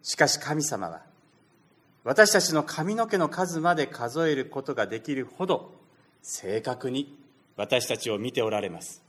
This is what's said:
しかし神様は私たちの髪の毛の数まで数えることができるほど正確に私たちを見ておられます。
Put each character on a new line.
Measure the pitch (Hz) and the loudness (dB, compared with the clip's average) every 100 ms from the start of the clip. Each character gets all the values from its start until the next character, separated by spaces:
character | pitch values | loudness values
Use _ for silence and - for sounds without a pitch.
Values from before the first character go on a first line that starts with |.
し | - - | -8 2
か | 147 | 2
し | - | 2
神 | - 151 | -2 -2
様 | 147 113 90 | -2 -4 -6
は | 82 - _ _ _ _ _ _ _ _ _ | -10 -18 _ _ _ _ _ _ _ _ _
私 | - 139 208 | -2 8 8
た | 208 | 8
ち | 175 | 4
の | 156 | 2
髪 | 143 - 160 214 | 0 -2 -2 0
の | 226 | 0
毛 | 202 | 2
の | 156 | 0
数 | - 185 165 | 0 -2 0
ま | 165 | 2
で | 170 139 | 2 0
数 | - 120 135 165 | -2 -6 0 2
え | |
る | 143 131 | 2 -2
こ | - | -6
と | 135 | -6
が | 131 104 | -2 -2
で | 110 | -2
き | 110 | -4
る | 135 | -4
ほ | 123 - 185 | -4 -6 -2
ど | 156 - - _ _ _ _ | -2 -2 -20 _ _ _ _
正 | - - 95 107 | -14 -10 -4 -4
確 | 110 123 135 | -4 -6 -4
に | 127 143 - - _ _ - | -4 -6 -12 -20 _ _ -8
私 | 101 127 120 | 0 0 0
た | 117 | -4
ち | 120 | -2
を | 104 | -4
見 | 117 | -4
て | 127 | -2
お | 110 | 0
ら | 107 | 0
れ | 98 | -4
ま | 82 | -8
す。 | - - | -16 -18